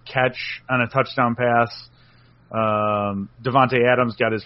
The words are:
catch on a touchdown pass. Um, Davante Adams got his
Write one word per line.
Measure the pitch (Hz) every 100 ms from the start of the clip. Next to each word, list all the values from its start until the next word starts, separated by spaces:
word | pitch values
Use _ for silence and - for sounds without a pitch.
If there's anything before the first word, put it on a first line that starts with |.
catch | - 127 127 127 - - -
on | 127
a | 117
touchdown | 135 127 - 120 117
pass. | 123 117 117 - - _ - _ _ _ _
Um, | 110 110 104 107 104 101 101 98 -
Davante | 117 127 127 127 120
Adams | 123 123 110
got | 113
his | 110